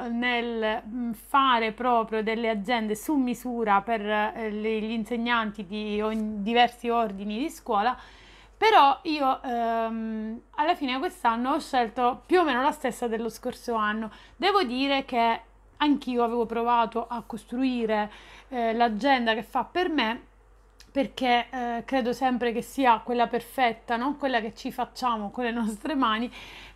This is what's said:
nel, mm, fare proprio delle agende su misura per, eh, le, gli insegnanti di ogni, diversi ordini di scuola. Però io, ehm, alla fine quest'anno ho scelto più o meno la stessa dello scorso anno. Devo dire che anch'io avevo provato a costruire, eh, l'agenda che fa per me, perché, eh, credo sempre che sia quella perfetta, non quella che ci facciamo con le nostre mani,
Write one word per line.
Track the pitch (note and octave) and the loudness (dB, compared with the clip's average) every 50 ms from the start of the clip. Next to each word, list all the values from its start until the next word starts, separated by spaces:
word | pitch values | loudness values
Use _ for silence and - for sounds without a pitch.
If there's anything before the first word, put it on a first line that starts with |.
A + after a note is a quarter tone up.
| - A#3+ | -6 -4
nel, | A#3 A#3 A#3+ B3 A#3+ A#3+ A#3 A#3+ A#3 A3+ G#3+ G#3+ G#3+ A#3 - | -2 -2 0 0 0 0 0 -2 -2 -2 0 0 -2 -2 -6
mm, | A3 G#3+ B3+ A#3+ A#3 | -8 -6 -4 -4 -4
fare | A3+ - - - - C#4 C4+ C4+ B3 A#3 A3+ A3 | -6 -8 -4 0 2 4 6 6 4 4 2 0
proprio | G#3+ G#3+ A#3+ B3+ A#3+ A#3 A3 A3 A3 A3 | -2 0 2 2 4 4 2 0 -2 -2
delle | A3 G#3+ A3+ A3+ A#3 A3+ | 0 0 0 0 0 0
agende | A3+ G#3 G3 A#3+ B3+ A#3 A3 G#3+ G#3+ | 0 0 0 0 0 0 0 -2 -4
su | G#3+ - - D#4 | -2 -2 0 2
misura | C#4 C4 B3 A#3+ - - B3+ A#3+ A#3 A3+ G#3+ G3 G3+ | 2 2 2 -2 -4 -4 -6 -4 -2 2 4 4 4
per, | G3 - A#3 A3 | 2 2 -2 -2
eh, | G3+ G#3 G#3+ G#3 G#3 G#3+ G#3+ A3+ A3+ G#3+ | 0 0 0 0 0 -2 -2 -4 -6 -6
le, | G#3 G#3 G#3+ A3 A3 A3 | -4 -2 -2 -2 -2 -2
gli | G#3 A3 | -2 -2
insegnanti | A#3 A#3 G#3+ - B3 A#3 A#3 A#3+ A#3+ A#3 A3 G#3+ G#3 - G#3 | -2 -4 -4 -2 -4 -2 0 0 0 0 0 -2 -6 -8 -10
di | E3+ G#3 G#3+ G#3+ G#3+ G#3 G#3 | -8 -8 -6 -4 -4 -2 -2
ogni, | G#3+ G#3+ A3 A3 G#3+ G#3+ G#3+ G#3 | -2 -2 -2 -4 -4 -4 -4 -4
diversi | G3 G#3+ A#3 A#3+ A#3+ A#3 A#3+ - - A#3 | -2 2 4 4 4 4 2 -2 -4 -2
ordini | A#3 A#3 A3+ G#3 G3 F#3+ G3+ G#3 G#3+ G#3+ | 0 0 0 -2 -4 -6 -8 -6 -6 -4
di | C#4 E4 | -6 -6
scuola. | - - - - A3+ G3 G#3 A#3+ C4 - - - - - - - - - - - _ | -8 -8 -4 -2 0 0 2 0 -2 -4 -8 -20 -20 -20 -20 -20 -20 -20 -20 -20 _
Però | - G4+ A4 G#4+ F4+ C#4+ C#4 C4+ - | 0 4 6 8 8 8 6 4 2
io, | - D#4+ D4+ D4+ C#4 C4 C4 - | -2 -4 -2 0 0 0 0 -2
ehm, | - C4+ A#3+ A#3 A#3 A3+ A3+ A3+ A3+ A3+ A3+ A3+ A3 A3 A3 A3 G#3+ A3 A3+ A#3+ - _ - | -4 -4 -4 -2 -2 0 0 -2 -2 -4 -4 -6 -6 -6 -6 -6 -8 -8 -10 -12 -14 _ -4
alla | - D4+ D#4+ F4 | -2 0 0 0
fine | E4+ D4 B3+ B3+ C4+ | 0 -2 -2 -2 -2
quest'anno | C#4 F#4 F4+ - - A#3+ A3+ A#3 A#3+ C4 | -4 -4 -4 0 0 0 2 2 0 0
ho | D4 D#4+ | 0 0
scelto | D4 - - B3+ A#3+ A3 A3 - B3 A#3+ B3+ B3 - | -2 0 0 0 0 0 0 0 2 2 0 -2 0
più | - E4 F#4 | 2 4 4
o | F4 | 4
meno | D4+ B3+ A#3+ | 4 2 2
la | C4 D4 | 2 2
stessa | D4 - - B3 - - B3 | 0 0 -2 -4 -2 -2 -4
dello | A#3+ A3 A3 A#3 A3+ | -2 -2 -2 -4 -6
scorso | A3 - - B3+ A#3+ - - - A#3 | -8 -8 -8 -8 -8 -6 -6 -4 -2
anno. | A3 G#3+ G#3 G#3+ A3 A3 G#3+ - - - - - | 0 0 0 -2 -4 -6 -8 -10 -16 -20 -20 -6
Devo | - C4 G4 G4 G4+ F4+ | -2 0 2 4 2 2
dire | A#3 A#3+ B3+ C4+ C#4 C#4 C4+ C4+ | 0 0 0 0 0 0 0 -2
che | - C4 A#3 A#3 A#3 A3+ - - - - _ _ _ - - | 0 0 2 4 2 2 0 -4 -12 -20 _ _ _ -4 0
anch'io | D4 D4+ C#4+ C#4 - B3+ B3 A#3+ | 2 2 2 2 0 -2 0 2
avevo | A#3+ A3+ A#3 A#3+ A3+ | 2 2 2 0 -2
provato | G#3+ A3+ A#3 A#3 A#3+ A#3+ A#3 A3+ A3 - A#3 A#3 - | -2 -2 -2 2 2 4 4 2 2 0 -4 -4 -4
a | B3 A#3 | -6 -10
costruire, | - - - G#3 - - B3 B3+ C4+ C4 B3+ A#3+ A#3 G#3+ A3 G#3+ G#3 G#3 - - - - - - - - | -8 -10 -12 -12 -10 -8 -4 0 0 0 0 0 0 0 0 0 0 -2 -6 -14 -20 -20 -20 -20 -16 -8
eh, | C4 B3 A#3 A3+ A3 | -4 -2 0 0 2
l'agenda | A#3 A#3+ A#3 G#3+ G3+ A3 C#4+ C4+ B3+ A#3+ A3+ | 2 2 2 2 2 2 2 4 4 4 2
che | A3 A3 | 0 0
fa | G#3+ - - C4 A3+ | -2 -4 -2 -4 -2
per | - - F4 F#4 F#4 | -2 -2 -2 0 0
me, | D#4+ C#4+ A#3 A3 A#3 - - - _ - _ - - _ _ _ _ - - - | 0 0 0 0 -2 -4 -10 -18 _ -20 _ -20 -20 _ _ _ _ -20 -20 -6
perché, | - C#4 - - - - C4 B3+ A#3+ A#3+ A#3 - | -2 -2 -2 -2 -4 -2 0 2 2 2 2 -2
eh, | - B3+ A#3+ A#3+ A#3 A#3 A#3 | -6 -6 -6 -4 -6 -6 -4
credo | - C4+ C4+ A#3+ A#3+ | -2 0 0 0 0
sempre | A#3+ A#3+ C4+ B3+ B3+ A3+ A#3+ A#3+ | 0 0 0 0 0 0 0 -2
che | A3 A#3+ | -2 -2
sia | A#3 - - - C#4 B3 A3+ G#3+ | -6 -4 -2 2 4 4 4 4
quella | - - B3 A#3+ A#3 A#3 | 2 0 0 0 0 0
perfetta, | B3+ A#3 A#3 - - - B3+ A#3 A3 A3+ - - A#3+ | 0 -4 -6 -6 -2 0 0 0 0 -2 -6 -4 -4
non | A3+ A#3+ C#4+ C#4+ C#4+ | -2 -2 -4 -4 -2
quella | C#4 C#4 B3+ A3+ | -2 -2 0 -2
che | G#3 A#3 - | -2 -4 -8
ci | - - C4 | -10 -10 -8
facciamo | - - A#3 - - - C4 B3 A#3 A3 G#3 G3+ | -6 -6 -6 -6 -6 -4 -2 -2 -2 -2 -4 -6
con | - - B3 | -6 -4 -4
le | A#3 | -2
nostre | A3+ A#3+ A3+ G#3 A3 G3+ - C#4 D#4 | -2 -2 -2 -4 -4 -6 -6 -4 0
mani, | C4+ B3+ A3+ G#3+ A3 A#3+ B3 - - - - - - - - - | 0 2 2 0 0 -2 -4 -8 -12 -18 -18 -18 -18 -20 -20 -20